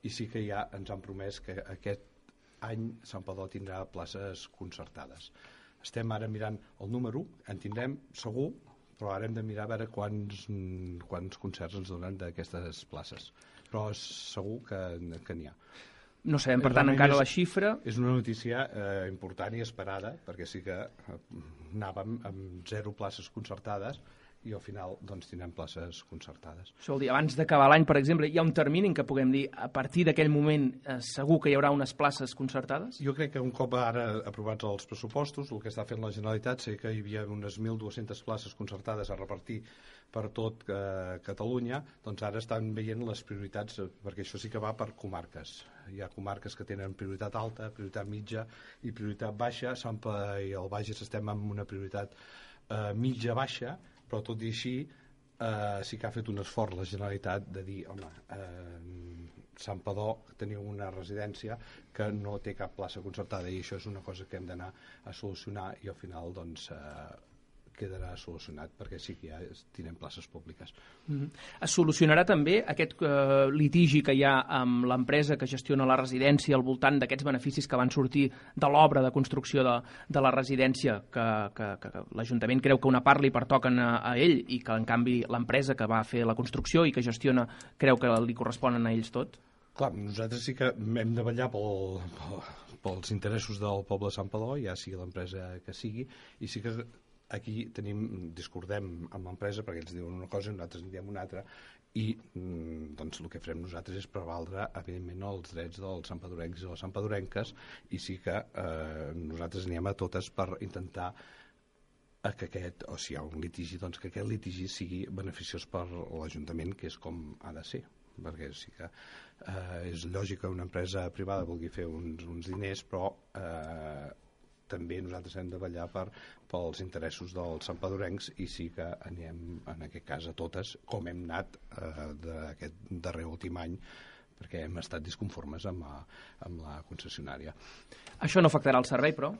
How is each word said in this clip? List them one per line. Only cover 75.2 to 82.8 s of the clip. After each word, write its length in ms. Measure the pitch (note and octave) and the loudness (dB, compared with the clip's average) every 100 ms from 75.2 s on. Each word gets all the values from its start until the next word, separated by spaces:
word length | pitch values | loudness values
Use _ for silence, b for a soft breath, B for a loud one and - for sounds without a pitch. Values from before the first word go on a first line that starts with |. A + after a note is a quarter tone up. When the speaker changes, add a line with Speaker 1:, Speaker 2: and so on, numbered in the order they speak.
| D3 D3 | 6 2
Speaker 2:
que 100 | C3 | 2
gestiona 400 | C3 - C#3 C3 | -2 2 4 8
la 100 | C3 | 6
residència 600 | C3 B2+ C#3 C#3+ D3 C3+ | 6 4 8 8 8 6
al 60 | |
voltant 360 | B2+ C3 C#3 C#3+ | 6 6 6 6
d'aquests 260 | B2 C3+ | 4 2
beneficis 440 | C#3+ C3 C#3 C3+ C3+ | 2 2 2 0 2
que 80 | B2+ | 4
van 140 | B2 | 4
sortir 400 | - C3 C#3+ C#3 B B | 6 4 6 4 B B
de 140 | - C#3+ | 2 6
l'obra 340 | C#3+ D#3 C#3 | 10 10 10
de 100 | C3 | 6
construcció 500 | C#3 C3 C#3 - C#3+ | 4 2 2 2 4
de, 140 | C3 A#2+ B B B | 6 4 B B B
de 120 | D3 | 6
la 100 | C3+ | 6
residència, 720 | B2+ B2+ C3+ C3 C3 C#3 G#2 A2+ | 6 2 4 6 6 4 2 0
que, 140 | B2+ A2+ G#2+ G2+ | 2 4 4 0
que, 220 | - G#2+ F2+ | -2 -4 -4
que, 100 | - | -6
que 140 | - - G#2+ | -8 -6 -4
l'Ajuntament 460 | A2+ A#2+ A2 B2+ | 0 2 6 6
creu 160 | C3 | 8
que 100 | C3 | 8